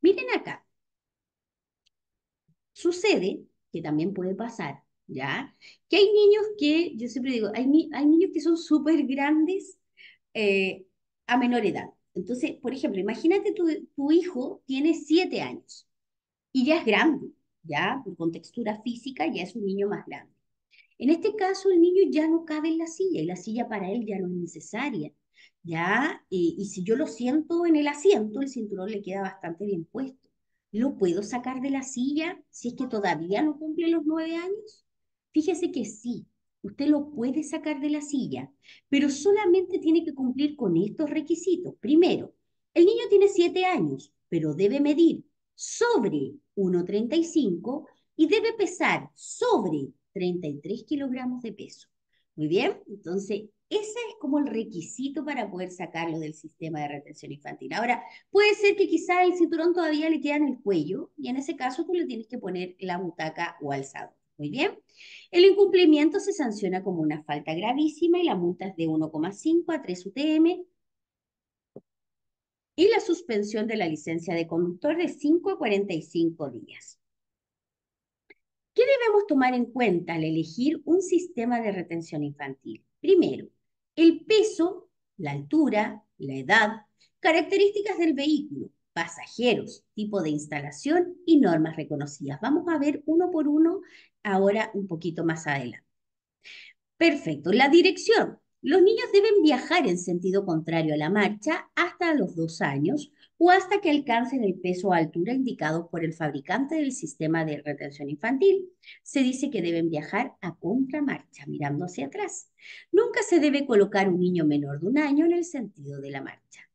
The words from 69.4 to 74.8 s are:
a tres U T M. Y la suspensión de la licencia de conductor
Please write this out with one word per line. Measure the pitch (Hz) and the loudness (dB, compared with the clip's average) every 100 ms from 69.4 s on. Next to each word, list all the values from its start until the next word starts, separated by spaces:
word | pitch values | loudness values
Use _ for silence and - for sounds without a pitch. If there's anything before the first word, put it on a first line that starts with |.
| 320 330 339 | 0 0 0
a | 320 | -6
tres | - 180 196 | -4 -10 -8
U | |
T | 262 302 311 | -4 0 2
M. | 330 359 - _ _ _ _ _ _ _ _ _ _ - _ _ _ _ _ _ _ _ _ - | 2 0 -8 _ _ _ _ _ _ _ _ _ _ -20 _ _ _ _ _ _ _ _ _ 2
Y | 370 | 4
la | 453 | 4
suspensión | - 330 - 214 208 226 214 | 2 -4 -2 -2 -2 -2 -2
de | 220 | -2
la | 175 | -2
licencia | 156 - 165 170 170 | -4 -4 -6 -4 -4
de | 165 | -2
conductor | 165 175 175 | -2 -2 -2